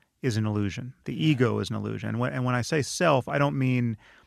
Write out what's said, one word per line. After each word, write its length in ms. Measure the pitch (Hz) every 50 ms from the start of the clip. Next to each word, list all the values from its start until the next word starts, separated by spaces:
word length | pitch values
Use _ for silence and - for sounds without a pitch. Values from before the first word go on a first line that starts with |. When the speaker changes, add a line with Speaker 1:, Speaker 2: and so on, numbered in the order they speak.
| _ _ _ _ -
Speaker 1:
is 140 | 135 110 110
an 100 | 110 107
illusion. 460 | 107 104 101 101 - - 107 127 - _ _
The 80 | - 135
Speaker 2:
Yeah. 140 | 165 160 156
Speaker 1:
ego 280 | 151 117 123 117 107 107
is 100 | 104 -
an 60 | 113
illusion. 340 | 107 101 107 110 107 110 110
And 100 | 110 113
when, 140 | 120 135 143
and 100 | 131 127
when 100 | 127 123
I 60 | 123
say 200 | 117 - 165 156
self, 460 | 131 - - - 180 170 147 131 117 -
I 100 | - 147
don't 200 | 143 143 143 139
mean 400 | 131 127 127 127 120 117 110 - - - - - _